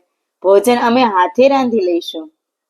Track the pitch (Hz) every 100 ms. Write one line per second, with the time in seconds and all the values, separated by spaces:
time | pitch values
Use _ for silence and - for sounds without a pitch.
0 | - _ _ _ 180 196 208 240 240 240
1 | 240 190 180 - 269 277 254 226 180 170
2 | - 165 156 _ _ _